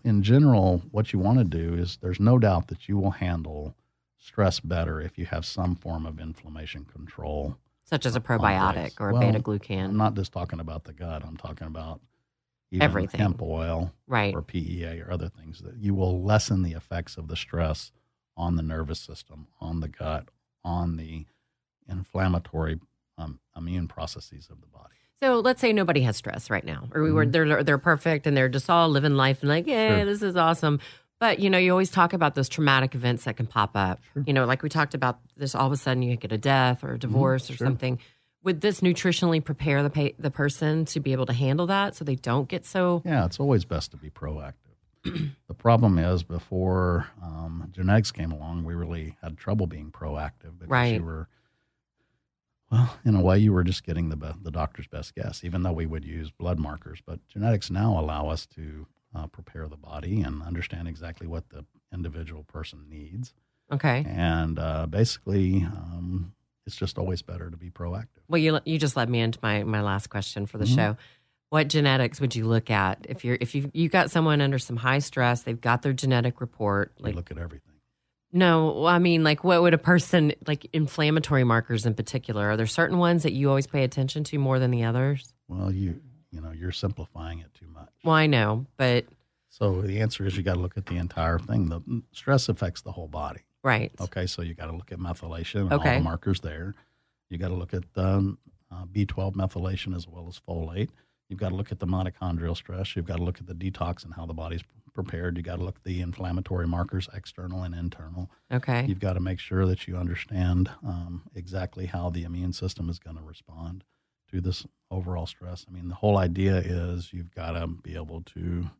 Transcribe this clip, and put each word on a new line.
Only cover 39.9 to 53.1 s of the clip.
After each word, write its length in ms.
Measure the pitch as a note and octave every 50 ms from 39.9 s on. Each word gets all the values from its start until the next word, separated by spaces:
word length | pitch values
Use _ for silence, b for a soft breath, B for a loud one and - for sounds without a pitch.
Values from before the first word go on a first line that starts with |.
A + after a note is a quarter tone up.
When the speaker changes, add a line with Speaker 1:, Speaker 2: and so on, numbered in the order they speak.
Speaker 2:
pa-, 260 | - D3+ C#3+ C#3 - -
the 120 | - D3
person 560 | - - C#3+ C#3+ - - D#3+ D3+ D#3 D#3+ D#3+
to 140 | - - D3+
be 120 | C3+ C#3
able 140 | C3 C3 B2+
to 80 | - B2
handle 320 | B2 C#3+ C3 C#3 D#3+ F3
that 280 | F3 G3 G3 G3+ G3+ -
so 120 | - D#3
they 80 | C#3+ C3
don't 340 | B2+ - B2 A#2 C#3 C3 -
get 160 | F#3 E3+ -
so 380 | - - F#3+ F3+ F3+ F3 E3+ -
Speaker 1:
Yeah, 220 | F3 D#3 B2 E2+
it's 120 | F2 - -
always 280 | C#3 C#3+ B2+ G2+ E2+
best 240 | - - D2+ - -
to 80 | - C#2
be 100 | - D2
proactive. 460 | - - D2 D2+ D#2 D2+ C#2+ C#2 - _ _ _ _ _ _ _ _ _ -
<clears throat> 320 | F3+ F3+ E3 D#3 C#3+ C#3 _ _ -
The 60 | -
problem 440 | - - A#2 A#2 A2+ A#2 G#2 F#2 E2+
is 240 | E2 F2+ F2+ F2
before, 840 | E2+ - E2+ E2+ - - F#2 F#2 F#2 F#2 F#2 F#2 F2+ F2+ F2 E2+ D#2+ - - -
um, 460 | F2+ E2+ D#2+ D#2+ D#2+ E2 E2 E2+ D#2+ E2+
genetics 380 | - F#2 F#2 F#2+ G#2 A2+ G#2+ -
came 200 | - - E2 D#2+
along, 320 | D#2 D2+ D2+ D#2 E2+ E2+ D#2+
we 100 | D#2+ E2
really 440 | E2+ E2+ E2 E2+ E2 D#2 D#2 - _
had 140 | - E2 D#2
trouble 300 | - - - G2+ G#2+ F#2
being 240 | D#2+ D#2 D2+ D2+ D#2
proactive 680 | - - E2 D2+ D2 D2+ D#2 C#2+ - _ - D#2+ E2 F2
because 120 | F2 D#2+
Speaker 2:
Right. 240 | C3+ B2 B2 A#2+ A2+
Speaker 1:
you 80 | F#2 E2+
were, 240 | E2 D#2+ D#2 E2 - _ _ _ _ _ _ _ _ _ _ _ _ _ _ _ _ _ _ _ _ _ _ _ _ _ _ _ -
well, 260 | A2+ A#2 B2 A#2+ - - -
in 120 | A#2